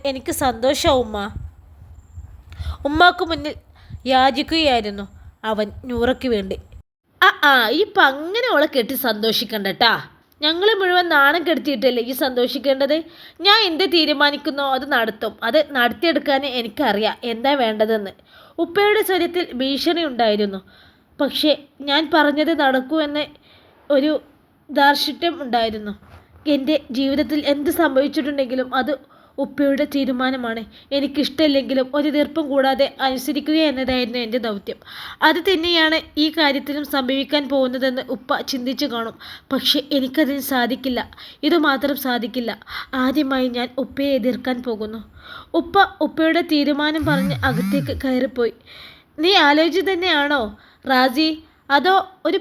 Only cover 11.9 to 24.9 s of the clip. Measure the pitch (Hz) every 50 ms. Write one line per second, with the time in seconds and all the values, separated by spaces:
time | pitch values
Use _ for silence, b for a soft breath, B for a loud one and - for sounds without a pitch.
11.9 | 247 240 233 233 269 - 311 262 254 247 247 247 - 277 - 277 269 269 277 254
12.9 | 302 320 320 B B B B B B - 330 403 415 453 427 359 330 285 381 320
13.9 | 339 330 311 294 294 277 294 294 294 285 - 320 269 285 277 269 262 254 262 277
14.9 | 294 240 226 220 208 - 240 214 208 - 220 233 240 311 294 - 285 254 240 233
15.9 | 220 - - 330 311 285 285 285 277 269 285 277 247 247 233 220 208 - 294 226
16.9 | 202 208 220 208 - - - 240 226 226 240 269 294 277 240 220 220 214 214 220
17.9 | 226 214 202 190 - - B B B B B B B - 339 339 339 403 403 415
18.9 | 415 440 403 - 381 349 339 339 339 359 339 - - 247 262 269 277 262 - 320
19.9 | 339 339 330 294 247 214 233 220 208 208 208 196 196 190 b b b b b b
20.9 | b b b b _ - 294 254 - - 302 302 277 - - - _ - 269 285
21.9 | 277 302 320 277 339 311 294 294 285 302 302 302 330 285 285 269 262 262 254 262
22.9 | 311 320 302 294 285 294 294 - - b b b b b b b b b _ -
23.9 | 294 269 277 311 302 - - _ _ _ _ _ _ _ _ - 269 285 277 285